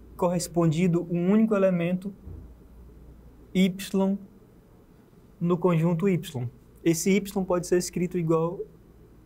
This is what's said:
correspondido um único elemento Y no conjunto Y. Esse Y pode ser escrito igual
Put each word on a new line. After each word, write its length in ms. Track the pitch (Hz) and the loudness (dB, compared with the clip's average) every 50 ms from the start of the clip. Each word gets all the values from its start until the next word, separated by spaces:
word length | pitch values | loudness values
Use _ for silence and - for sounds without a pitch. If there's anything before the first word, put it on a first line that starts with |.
| - - - | -20 -14 -6
correspondido 920 | - 185 175 180 170 - - - 175 170 165 147 170 190 175 165 175 170 - | -2 -2 0 0 -2 -4 -2 0 2 2 2 2 2 2 2 2 0 -2 -2
um 180 | 175 175 175 185 | -4 -2 2 2
único 240 | 208 220 220 220 208 | 4 4 4 2 2
elemento 600 | 196 196 190 180 170 170 175 180 185 208 202 - - - - - - - - - - - - - - - - - - - - - - - - - - - - - | 2 2 2 2 0 0 -2 -2 -4 -6 -8 -12 -14 -18 -18 -16 -16 -18 -20 -20 -20 -20 -20 -20 -20 -20 -20 -20 -20 -20 -20 -20 -20 -20 -20 -20 -20 -12 -4 0
Y 640 | 185 190 185 190 - - - - 190 190 190 202 - - - - - - - - - - - - - - - - - - - - - - - - - | 2 2 2 0 -4 -8 -4 -2 0 0 0 0 -2 -6 -14 -20 -20 -20 -20 -20 -20 -20 -20 -20 -20 -20 -20 -20 -20 -20 -20 -20 -20 -20 -20 -10 -4
no 160 | 170 175 180 | -2 0 0
conjunto 500 | 175 - 180 170 156 165 175 175 160 202 | 2 2 2 2 4 2 2 0 2 0
Y. 400 | 202 180 160 - - - 123 123 120 - - - - - - - | 0 0 0 -2 -6 -8 -6 -8 -8 -10 -14 -20 -20 -12 -4 0
Esse 260 | 165 160 160 - 196 | 0 0 0 2 2
Y 320 | 190 202 196 196 - 196 185 | 2 2 0 -2 -4 -4 -2
pode 240 | - 180 180 170 | -2 -2 -2 0
ser 100 | - 180 | 0 0
escrito 400 | 180 175 - - 175 180 170 - | 0 0 -2 -4 -4 -4 -2 -2
igual 440 | 180 165 156 165 160 165 170 190 - - - - - - - - - - - - - - | -2 0 0 0 0 0 -2 -4 -8 -12 -14 -16 -20 -20 -20 -20 -20 -20 -20 -20 -16 -6